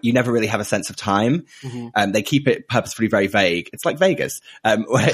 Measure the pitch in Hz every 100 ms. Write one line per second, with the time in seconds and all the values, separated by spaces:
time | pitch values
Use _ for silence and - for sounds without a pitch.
0 | 117 123 123 120 107 107 104 104 92 101
1 | 110 98 113 165 - - 131 120 117 110
2 | 101 107 104 147 139 - - 120 - -
3 | 113 104 98 104 95 85 - - - 151
4 | 190 175 - - - - 110 110 107 127
5 | 113